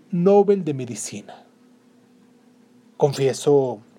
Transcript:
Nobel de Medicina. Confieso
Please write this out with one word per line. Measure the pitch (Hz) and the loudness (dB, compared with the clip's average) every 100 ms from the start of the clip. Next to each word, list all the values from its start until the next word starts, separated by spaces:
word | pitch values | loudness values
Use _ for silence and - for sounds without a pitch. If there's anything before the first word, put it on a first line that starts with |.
| _ | _
Nobel | 175 185 202 202 202 | 0 4 4 4 0
de | 151 | -2
Medicina. | 135 120 110 - 104 - - _ _ _ _ _ _ _ _ _ _ _ _ _ _ _ - | -6 -8 -10 -12 -14 -16 -20 _ _ _ _ _ _ _ _ _ _ _ _ _ _ _ -2
Confieso | 147 135 135 113 151 143 131 107 - | -2 0 -2 -2 2 2 2 -6 -14